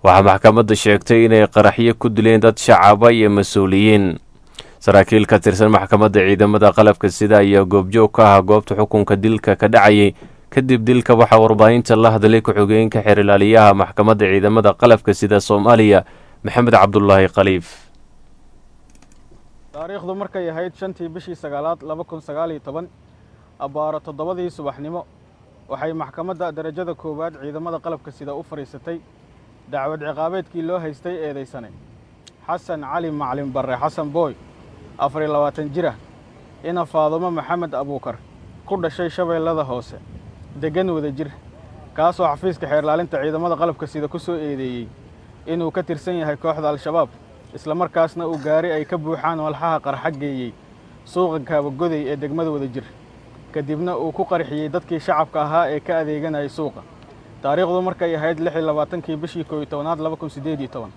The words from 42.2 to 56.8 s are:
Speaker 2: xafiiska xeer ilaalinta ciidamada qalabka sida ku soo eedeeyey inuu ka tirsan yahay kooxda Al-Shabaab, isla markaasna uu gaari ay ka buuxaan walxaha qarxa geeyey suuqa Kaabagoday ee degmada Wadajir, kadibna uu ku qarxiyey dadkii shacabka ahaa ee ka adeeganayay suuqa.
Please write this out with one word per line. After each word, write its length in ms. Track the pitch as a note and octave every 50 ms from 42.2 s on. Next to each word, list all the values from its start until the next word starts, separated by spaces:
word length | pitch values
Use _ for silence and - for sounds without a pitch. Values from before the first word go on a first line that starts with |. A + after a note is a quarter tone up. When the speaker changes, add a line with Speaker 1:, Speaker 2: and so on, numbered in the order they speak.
| F3+
Speaker 2:
xafiiska 420 | D#3+ C#3+ C#3+ - F#3+ E3+ - F3
xeer 160 | C#3 D3 D3+
ilaalinta 380 | D3 D3+ D3+ E3 F3 C#3 - C#3+
ciidamada 360 | C3+ D#3 D#3 D#3 E3+ F3 E3+
qalabka 300 | D3 E3 F3 D3+ - D#3+
sida 220 | C#3 - D3+ D3 C#3+
ku 100 | - E3+
soo 220 | - - F3 E3
eedeeyey 480 | D3+ D3 C#3+ C3 C3 B2+ B2 A#2+ A#2 G#2 - _ - - - _ - - - _ -
inuu 240 | - E3 E3+ E3+ D#3+
ka 120 | - F#3
tirsan 340 | F3 - E3+ D3 - F#3 F3+
yahay 200 | E3+ D#3+ D3+ D3
kooxda 320 | - - D#3+ D#3+ D#3 D#3 D3
Al-Shabaab, 400 | D3 C#3 - D#3 D#3 E3+ D3+ A2+ - - - _ - - _ - -
isla 200 | C3 - D#3 E3+
markaasna 520 | E3+ F3+ E3+ _ E3+ E3 D#3+ - E3+ E3+ D#3+
uu 100 | E3 D3+
gaari 320 | C3+ D3+ D3+ D#3+ E3 F3
ay 140 | D#3+ D#3 D3+
ka 140 | - F#3 F3
buuxaan 420 | D3+ D#3 E3 D3+ - D#3+ E3 D#3+
walxaha 400 | D#3 D#3 D3 C3+ D#3 E3+ D#3+ D3+
qarxa 300 | - C#3 C3+ B2+ - E3
geeyey 420 | D#3 C3+ C#3+ D3 C#3 C3 B2 A#2+ A2 _ _ _ _ - _ - - - _
suuqa 360 | - - F3+ F#3 F3 D#3+ D#3+
Kaabagoday 640 | C3+ - E3 D3 C#3+ C#3+ C3+ C3 E3+ F3 D#3+ D3+ D3
ee 100 | C3 D3
degmada 340 | C#3 C#3+ C#3+ C#3+ E3 E3 D#3+
Wadajir, 340 | D3+ D3 C#3 C3 A#2+ C3 A2 - - - _ _ _ - - - - - - -
kadibna 440 | - D#3 C#3+ C3+ D3+ D3+ F3 F3+ F3+ A#2+
uu 140 | C#3+ D#3+
ku 120 | D3 - F#3+
qarxiyey 440 | - F#3 E3+ E3 - D3+ D3+ D3+ D3+
dadkii 320 | C#3+ F3 - - F3 D#3+
shacabka 420 | - - F3 D3+ D#3 - - D#3+
ahaa 280 | D3+ D3 D#3 E3 E3+ C3+
ee 100 | D3+ D3+
ka 180 | - - F3 E3
adeeganayay 500 | D#3+ D3+ D3+ D3 D3+ D#3+ D#3 D3 D3 C#3
suuqa. 340 | C3 - D#3 D3 - -